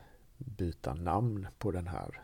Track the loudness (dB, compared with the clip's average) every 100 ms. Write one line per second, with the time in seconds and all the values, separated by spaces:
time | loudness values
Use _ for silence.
0 | -18 -20 -20 -12 -8 -2 -2 0 -4 -2
1 | 2 4 4 2 -4 -2 0 0 -2 -4
2 | -4 -8